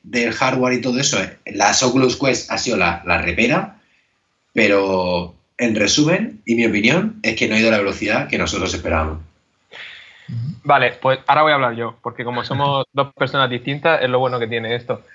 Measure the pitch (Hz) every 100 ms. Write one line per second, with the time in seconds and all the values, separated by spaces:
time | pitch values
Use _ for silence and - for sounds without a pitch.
0 | - 120 117 110 131 127 127 123 127 123
1 | 139 110 90 - - - 101 110 127 127
2 | 127 - 135 120 - 104 - 101 87 85
3 | 87 85 82 85 120 165 - - _ _
4 | _ _ _ _ _ - 104 98 98 92
5 | 90 87 85 - _ - 120 107 101 -
6 | 147 190 226 - - 117 117 107 113 165
7 | 214 - 113 110 113 110 110 107 98 95
8 | 101 117 147 - 82 98 92 82 85 82
9 | 78 78 - _ _ _ _ - - -
10 | - - - 120 127 - 143 143 123 -
11 | 131 131 - 139 156 147 127 117 113 117
12 | 120 113 120 123 110 131 143 139 127 135
13 | 139 - 131 143 131 123 131 143 165 160
14 | 127 127 131 123 117 117 113 120 120 -
15 | -